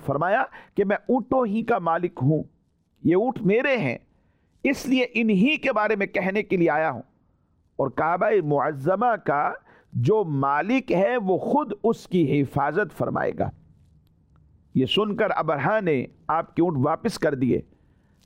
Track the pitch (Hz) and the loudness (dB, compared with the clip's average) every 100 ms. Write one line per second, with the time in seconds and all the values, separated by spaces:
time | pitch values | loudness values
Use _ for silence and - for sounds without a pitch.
0 | - 139 175 233 269 - - - 202 196 | -2 -2 0 0 -2 -8 -8 -2 0 0
1 | - 254 - 262 220 220 - 240 170 170 | 0 -2 0 0 0 -2 -2 -2 0 -2
2 | 175 - 131 156 160 _ _ _ _ _ | -2 -2 0 0 -2 _ _ _ _ _
3 | 156 180 247 - 180 220 277 240 135 110 | 2 2 2 -2 0 2 2 0 -2 -6
4 | _ _ _ _ _ _ 262 - 247 262 | _ _ _ _ _ _ -4 -2 0 0
5 | 247 220 220 190 262 311 269 214 208 208 | 0 0 2 4 2 2 -2 0 0 -2
6 | 196 202 185 208 202 180 165 151 160 117 | -2 -2 -2 -2 0 0 2 2 -2 -4
7 | - _ _ _ _ _ _ - 135 - | -12 _ _ _ _ _ _ -6 -4 -2
8 | 156 180 214 208 147 143 143 139 143 190 | 0 0 2 2 2 0 0 -2 0 2
9 | 240 208 - 147 180 - _ - _ 123 | 2 0 0 0 0 -4 _ -20 _ -2
10 | 131 220 170 139 139 147 196 262 - 170 | 2 2 2 0 0 0 0 0 0 0
11 | 233 247 190 165 233 285 302 - 226 - | 2 0 0 -2 0 -2 -2 -2 -2 -2
12 | - 180 143 143 131 139 143 165 185 - | -2 0 2 2 0 -2 -2 -2 -4 -4
13 | 123 - - - - - - _ _ _ | -4 -2 -4 -4 -6 -8 -20 _ _ _
14 | _ _ _ _ _ _ _ - 127 190 | _ _ _ _ _ _ _ -2 0 0
15 | 214 190 196 - 156 143 151 220 175 131 | 0 0 -2 0 -2 -2 0 0 0 -2
16 | - - - 160 - - 175 139 147 160 | -2 -8 -4 -4 -2 0 0 2 0 0
17 | 226 - 156 135 123 - - _ _ _ | -4 -2 -2 0 0 0 -4 _ _ _
18 | _ _ | _ _